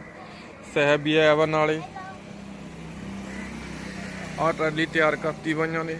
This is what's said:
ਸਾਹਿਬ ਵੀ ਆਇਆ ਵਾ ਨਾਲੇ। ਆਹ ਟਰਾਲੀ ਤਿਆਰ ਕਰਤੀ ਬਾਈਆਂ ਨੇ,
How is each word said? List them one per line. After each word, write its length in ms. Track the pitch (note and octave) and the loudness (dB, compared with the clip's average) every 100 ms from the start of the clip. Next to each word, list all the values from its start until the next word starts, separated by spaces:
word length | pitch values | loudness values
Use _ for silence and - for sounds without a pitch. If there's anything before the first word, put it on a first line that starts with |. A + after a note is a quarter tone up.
| - - - - - - - | -12 -16 -16 -16 -16 -16 -2
ਸਾਹਿਬ 280 | D#3 C#3+ D3 | 4 6 6
ਵੀ 120 | D3 D#3 | 6 6
ਆਇਆ 180 | D#3 | 8
ਵਾ 120 | D3+ D#3 | 8 6
ਨਾਲੇ। 340 | D#3 D3+ D#3 D#3+ - - - - - - - - - - - - - - - - - - - - - - - - D#3 | 4 4 2 -4 -12 -12 -12 -14 -14 -14 -14 -14 -12 -12 -10 -10 -8 -8 -8 -8 -10 -10 -10 -8 -8 -8 -8 -8 0
ਆਹ 120 | D#3 | 0
ਟਰਾਲੀ 340 | D#3+ D#3 D3+ D#3+ | 2 0 0 0
ਤਿਆਰ 300 | D#3+ D#3 D3 | 4 4 4
ਕਰਤੀ 380 | D#3+ D3+ D#3 | -2 -4 -2
ਬਾਈਆਂ 300 | D#3 D#3+ E3 | 0 0 -2
ਨੇ, 100 | D#3+ E3 | -4 -6